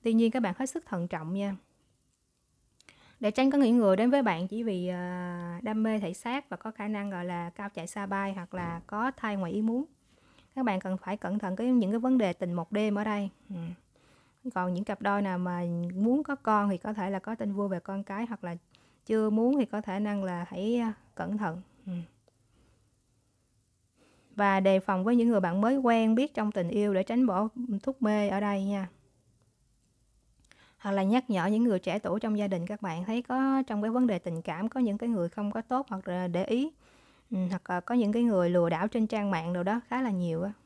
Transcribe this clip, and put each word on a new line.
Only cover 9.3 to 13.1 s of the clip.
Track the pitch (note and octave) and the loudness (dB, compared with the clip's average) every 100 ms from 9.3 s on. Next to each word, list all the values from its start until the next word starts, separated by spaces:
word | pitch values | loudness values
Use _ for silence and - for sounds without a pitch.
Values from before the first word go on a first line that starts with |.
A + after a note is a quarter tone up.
| G3 | -4
ngoài | F3 | -4
ý | G3 | -2
muốn. | A3 A#3+ D4+ _ _ _ _ _ _ | -2 -2 -6 _ _ _ _ _ _
Các | - | -4
bạn | B3 F#3 | -2 -2
cần | F#3 F#3 | -4 -6
phải | - G#3 | -6 -6
cẩn | F3+ G#3 | -4 -4
thận | F#3+ F#3+ | -4 -2
cái, | B3 | 2
những | B3 G3 | 2 2
cái | A3+ | 0
vấn | B3+ C4 | 2 4
đề | G3 | 2
tình | F3 F3 | 0 -4
một | F3 E3 | -4 -2
đêm | G#3 G#3+ | 0 0
ở | G3+ | 0
đây. | G#3+ | -2